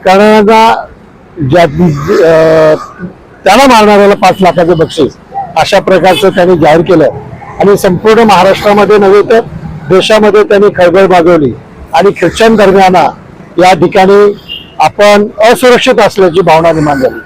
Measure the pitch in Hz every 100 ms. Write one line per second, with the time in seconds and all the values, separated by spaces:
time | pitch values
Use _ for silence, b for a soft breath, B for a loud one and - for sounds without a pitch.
0 | 190 196 214 214 208 220 226 - - -
1 | - - - - 139 170 170 147 175 143
2 | 151 220 165 160 160 160 156 156 - -
3 | - - - - - 214 269 233 208 208
4 | 202 202 185 175 185 160 165 165 160 -
5 | 123 - - - - - 151 196 165 185
6 | 180 180 196 190 175 175 151 160 180 170
7 | 139 - - - - - 190 202 202 175
8 | 214 220 226 185 190 190 208 202 196 208
9 | 196 202 196 226 240 - - - - 185
10 | - 214 214 208 202 202 202 - 175 180
11 | 196 180 170 170 139 107 - - - 165
12 | 190 - 175 - 226 220 196 190 190 180
13 | 147 - - - - - 180 185 170 202
14 | 190 202 208 202 - - - - - -
15 | 208 208 208 - 220 240 254 247 254 233
16 | 202 - 185 165 170 160 165 160 151 139
17 | 127 113